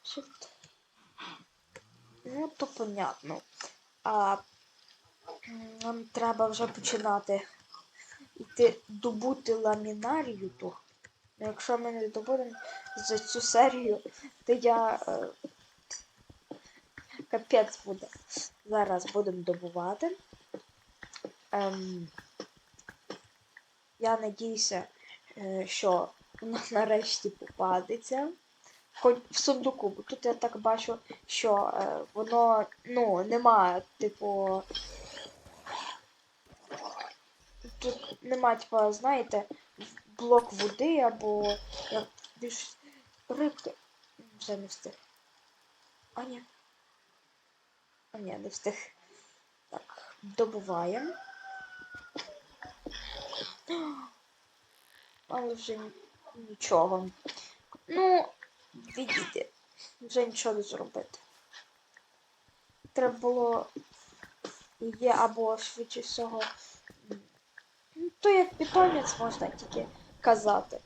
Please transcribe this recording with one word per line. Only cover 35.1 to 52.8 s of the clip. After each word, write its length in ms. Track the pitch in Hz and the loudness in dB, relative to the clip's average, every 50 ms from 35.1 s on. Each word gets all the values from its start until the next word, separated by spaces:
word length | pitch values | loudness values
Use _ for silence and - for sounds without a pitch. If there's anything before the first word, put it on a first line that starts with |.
| - - - - - - - - - - - - - - - - - - - _ _ _ _ _ _ _ _ _ - _ _ - - - - - - - - - - _ _ _ _ _ _ _ - - - 240 226 - | -16 -16 -16 -18 -20 -20 -20 -20 -20 -20 -14 -10 -10 -8 -8 -8 -12 -14 -16 _ _ _ _ _ _ _ _ _ -20 _ _ -16 -14 -12 -12 -12 -10 -10 -12 -12 -14 _ _ _ _ _ _ _ -20 -20 -20 -18 -16 -6
тут 380 | - 247 240 240 - - 196 - | -4 -4 -4 -4 -8 -14 -14 -14
нема, 340 | - 240 254 254 247 240 226 | -6 -4 -2 2 4 4 4
типу, 360 | 233 - - - 226 214 208 | 4 0 0 2 4 4 4
знаєте, 520 | 208 214 233 262 285 262 - - - 208 185 - - - - _ _ - - - - - - - 208 - | 2 0 2 2 2 2 0 0 -2 -2 -2 -2 -12 -18 -18 _ _ -20 -18 -18 -18 -20 -20 -20 -14 -8
блок 360 | 233 240 240 240 233 - 208 | 4 8 8 8 8 6 -4
води 460 | 196 202 208 202 - 254 320 330 302 | -2 -2 -2 0 0 2 4 4 6
або 580 | 247 226 226 214 208 214 208 208 208 208 202 208 - - - - - - | 4 4 2 2 -2 -2 0 0 2 0 -2 -2 -6 -12 -12 -12 -8 -4
як 160 | - 214 214 - - - - - - - | -4 -4 -4 -6 -14 -20 -20 -20 -16 -12
більш 360 | 240 240 233 - - - - _ _ 294 - - - _ _ _ _ _ | -10 -10 -8 -10 -12 -12 -16 _ _ -20 -20 -20 -20 _ _ _ _ _
рибки. 440 | 247 254 302 294 294 - - - - _ _ _ _ _ _ _ _ _ 226 226 214 208 | -2 0 0 0 0 -4 -12 -12 -12 _ _ _ _ _ _ _ _ _ -20 -20 -18 -16
Вже 180 | - - 208 196 | -6 -6 -6 -6
не 100 | 196 190 | -6 -12
встиг. 260 | - - - - - - _ _ _ _ _ _ _ _ _ _ _ _ _ _ _ _ _ _ _ _ _ _ _ | -14 -14 -14 -16 -16 -16 _ _ _ _ _ _ _ _ _ _ _ _ _ _ _ _ _ _ _ _ _ _ _
А 100 | - 247 | -12 -10
ні. 180 | 262 254 240 247 _ _ _ _ _ _ _ _ _ _ _ _ _ _ _ _ _ _ _ _ _ _ _ _ _ _ _ _ _ _ _ _ _ | -10 -12 -16 -16 _ _ _ _ _ _ _ _ _ _ _ _ _ _ _ _ _ _ _ _ _ _ _ _ _ _ _ _ _ _ _ _ _
А 60 | _ 220 | _ -12
ні, 200 | 208 185 - 208 | -10 -10 -10 -10
не 120 | 202 202 | -10 -12
встиг. 240 | - - - 202 208 - - - - _ _ _ - - - _ _ _ _ _ _ _ _ _ | -12 -6 -6 -4 -6 -6 -12 -16 -18 _ _ _ -20 -20 -20 _ _ _ _ _ _ _ _ _
Так, 460 | - - - _ - - - - - _ | -16 -16 -16 _ -20 -20 -20 -20 -20 _
добуваємо. 920 | - 202 196 - 233 220 214 214 190 190 185 170 170 175 196 233 277 330 370 740 762 784 - - - 784 762 762 740 740 740 1077 1077 1077 1077 1077 - - _ - - - - - - - - _ - - - - | -20 -18 0 0 0 0 0 -8 -6 -4 -4 -2 -2 -2 -2 -2 -4 -6 -8 -10 -14 -18 -18 -18 -16 -14 -14 -14 -14 -16 -16 -18 -18 -16 -18 -18 -18 -16 _ -14 -14 -14 -16 -20 -20 -20 -20 _ -18 -18 -18 -16